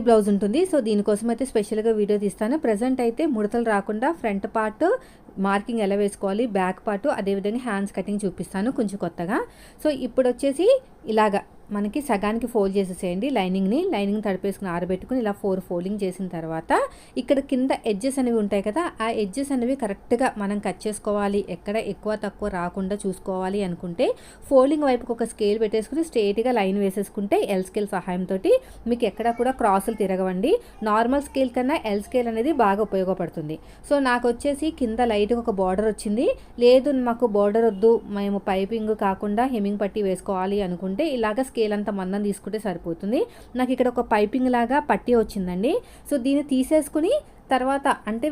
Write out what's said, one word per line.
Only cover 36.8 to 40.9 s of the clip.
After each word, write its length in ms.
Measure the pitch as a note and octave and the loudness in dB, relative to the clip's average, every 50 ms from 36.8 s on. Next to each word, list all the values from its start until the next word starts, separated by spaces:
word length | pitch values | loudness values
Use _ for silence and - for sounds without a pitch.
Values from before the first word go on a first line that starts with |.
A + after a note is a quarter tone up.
| B3 D4 C#4+ C4 B3 A#3+ | 6 4 2 2 2 0
మాకు 200 | A#3 A#3+ B3+ A#3 G3+ G#3 | 0 2 2 2 4 4
బార్డర్ 300 | G3+ G#3 G#3 A3+ A3+ A#3 | 4 4 4 4 4 4
వద్దు, 240 | G#3 F#3+ G3+ A3+ A#3 A3+ - - G3+ G3+ | 4 4 6 6 6 4 2 -2 -6 -4
మేము 240 | G3+ G3+ G3+ G3 - - G3 | -2 -2 -2 -2 -2 -2 -2
పైపింగ్ 420 | F#3+ G3 G3 A3+ A3+ G#3+ G#3+ A3 G#3 A3 | 0 0 -2 -2 -2 -2 -2 -2 0 0
కాకుండా 400 | G3 F#3+ - - G#3 G#3 G#3 B3 C4+ C4 | 0 0 0 -2 -2 0 0 0 0 0
హెమ్మింగ్ 240 | A3 G3+ G3+ G#3 G3+ G#3+ | 0 0 0 -2 -2 -2
పట్టీ 160 | G3 - A3 G#3 F#3+ | -2 -2 -2 0 0
వేసుకోవాలి 500 | F#3 F3+ - - G3 F#3 F#3 F#3+ G3+ G#3 G3+ F3+ | 0 -2 -2 -4 -2 -2 -2 -2 0 -2 -2 -2
అనుకుంటే 380 | F3+ E3+ - F#3+ | -4 -4 -4 -4